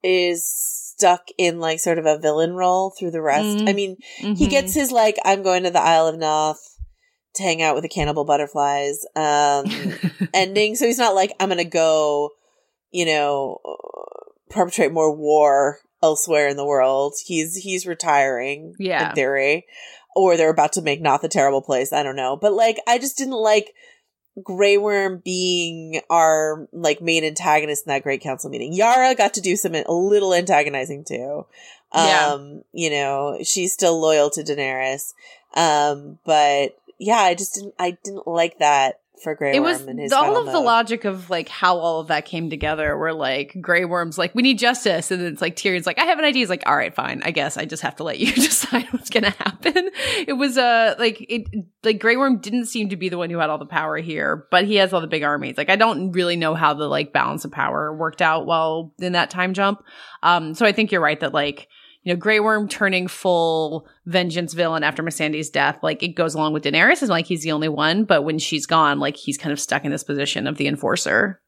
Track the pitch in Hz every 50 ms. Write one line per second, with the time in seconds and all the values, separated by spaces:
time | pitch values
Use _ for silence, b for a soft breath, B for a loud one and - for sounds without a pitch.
0 | - 185 185 185 180 175 175 170 - - - - - - - - - - - -
1 | - 180 180 175 _ - - - 185 175 170 170 165 160 160 160 - 175 170 165
2 | 160 156 151 151 160 151 151 156 165 170 175 180 185 180 180 185 190 190 190 -
3 | 190 170 165 165 156 151 139 151 214 214 208 208 214 208 196 202 202 190 185 B
4 | B B B B B 202 208 180 - - 285 277 269 185 190 302 277 247 254 233
5 | 220 214 208 - - 190 196 196 190 190 180 180 185 180 175 165 - 165 165 160
6 | 160 160 160 165 160 156 151 156 156 156 151 - - - _ _ - - _ _
7 | _ _ _ _ _ _ _ - 196 180 165 160 160 156 143 139 165 156 - 185
8 | 147 147 151 160 147 156 147 143 147 143 - 156 143 143 143 143 143 143 147 -
9 | - - _ 156 156 151 147 147 147 143 143 143 139 180 - 139 165 190 165 -
10 | - 170 - - 196 - - 185 190 190 196 208 214 214 220 240 277 233 247 247
11 | 240 226 190 196 190 202 - _ 190 196 185 175 170 165 160 170 160 160 156 156
12 | 151 151 147 147 147 151 147 _ _ _ _ _ _ _ _ _ _ _ - 175
13 | 170 160 156 151 147 143 143 139 139 123 - - _ - - - - - - -
14 | - - - 50 - - _ _ _ _ - 208 180 175 - - 175 139 165 160
15 | 156 156 147 156 151 147 151 151 147 143 139 139 139 143 143 - _ _ _ _
16 | - 160 151 147 - 170 160 151 147 143 139 139 139 143 143 135 127 131 135 135
17 | 139 147 143 - - - 175 160 156 165 170 196 185 196 185 180 - 180 170 165
18 | - 165 147 143 139 135 131 120 123 135 143 147 156 165 175 - 196 185 175 143
19 | 110 87 107 135 135 131 139 139 135 143 151 175 - B B B B B B B
20 | B B - - 190 185 170 165 160 156 160 160 147 151 - 190 160 151 143 147
21 | 165 151 135 143 - 156 - 170 135 139 139 135 127 - 139 123 131 135 127 143
22 | 147 135 131 139 131 127 139 165 202 208 196 208 226 226 220 - - 233 240 247
23 | 262 269 - - 277 262 262 226 220 214 214 214 208 - b b b b b b
24 | b b b _ _ _ _ 196 185 - 185 180 202 202 202 202 202 208 202 202
25 | 196 190 185 180 _ 185 185 185 185 180 180 175 175 170 165 165 160 160 160 160
26 | - _ 170 170 160 160 160 156 156 156 156 160 151 - - 170 170 151 151 -
27 | 170 170 165 165 156 156 156 - 175 156 151 151 151 151 147 143 - 156 139 139
28 | - 147 139 131 - 151 131 123 - 143 135 117 117 143 170 185 214 233 247 254
29 | 254 262 262 247 202 202 - 214 180 226 196 202 - 185 165 156 - - 170 170
30 | 185 196 208 208 196 185 180 175 175 180 180 147 147 151 139 135 131 165 147 139
31 | 156 - 147 120 123 139 147 147 - B B B B B B B B _ - 156
32 | 165 160 160 175 156 147 147 139 143 143 147 - - _ - - 170 160 147 143
33 | 143 135 139 135 143 147 - - - - - 190 175 185 - - 202 175 165 165
34 | 156 156 156 151 147 147 147 160 151 151 147 143 139 135 131 131 131 131 135 143
35 | - - - B B B B B B B - 151 170 160 151 147 147 147 147 143
36 | 143 147 151 _ _ - 156 151 147 143 143 139 143 131 - _ _ - - _
37 | 185 208 226 233 202 185 175 180 196 - - 202 202 202 - - 185 180 180 _
38 | _ 202 196 196 - - 170 170 165 170 - _ 156 147 147 143 135 131 - _
39 | _ _ _ - - 165 156 - 151 139 139 277 294 339 349 294 277 262 247 240
40 | - 247 269 269 302 - 427 494 466 403 - 330 277 240 233 226 233 208 226 226
41 | - 202 190 185 180 170 185 170 165 - - - 190 180 180 175 165 170 165 160
42 | 156 156 160 151 151 - - 165 165 156 156 - 151 151 156 156 156 151 147 147
43 | 156 165 160 160 143 131 135 143 143 143 - 185 165 - 175 170 180 170 175 175
44 | 170 165 151 190 170 180 - 233 247 269 262 196 240 240 247 240 - 214 175 160
45 | 165 - 190 180 175 175 156 - 175 170 170 - - 202 185 180 170 185 165 -
46 | 320 330 349 294 311 294 254 262 240 180 185 175 - - 147 143 - 85 - -
47 | - - - - - 165 160 156 139 151 - - 160 151 160 151 - 143 - -
48 | 151 165 123 - 220 277 - 254 269 311 - - - - - 240 247 - - 240
49 | - - - 233 214 202 - - - 202 - - - 339 294 370 359 381 B B
50 | 539 523 480 427 339 - 285 247 277 277 240 262 247 240 233 226 226 220 160 -
51 | 240 233 226 - - - 226 233 - - - 214 175 _ _ _ - 220 226 196
52 | - 226 233 254 277 269 254 202 - 208 208 247 233 226 - 233 214 202 196 170
53 | 180 185 175 175 175 165 170 170 160 156 151 147 151 147 170 156 156 156 156 156
54 | 160 165 156 151 147 143 156 156 - _ - 180 190 202 214 196 190 185 185 175
55 | 160 160 165 156 147 147 147 143 - 123 127 - 147 165 190 202 220 226 208 143
56 | 185 190 170 185 180 175 175 170 165 156 160 160 165 151 147 143 151 143 143 143
57 | 147 147 - 143 - 123 147 160 - - - 147 135 - - 147 151 151 156 156
58 | 165 160 160 - 175 160 160 160 - - 165 165 160 160 160 165 165 156 _ -
59 | 180 180 180 175 156 - - 180 180 185 185 190 196 196 208 - B B B B
60 | B B B B - 165 175 170 160 156 160 - 240 214 196 220 220 196 202 175
61 | 160 147 156 151 165 139 135 151 143 147 143 - - b b b b b b b
62 | _ 180 175 175 165 214 214 214 208 220 220 214 208 202 - - 208 196 190 185
63 | 180 180 - - - 190 180 170 165 165 160 160 160 151 156 160 b b b b
64 | b 175 170 185 180 175 156 175 175 165 165 165 175 165 165 160 151 151 156 -
65 | 156 170 156 - 160 151 151 151 156 151 - 143 139 143 151 - - 160 156 -
66 | - 175 165 - 165 160 151 165 156 156 151 151 - 143 147 160 180 240 349 -
67 | 285 220 185 165 170 - 180 160 151 165 156 151 156 156 147 147 151 156 170 202
68 | 220 202 180 151 143 156 156 156 156 - 165 151 - - 165 160 156 147 143 143
69 | 139 143 143 - - - 135 - - 151 147 143 - - - 139 - 147 143 151
70 | - - 143 139 143 143 - - - 135 151 - 139 139 139 143 - - - -
71 | - - - 226 - 196 185 _ _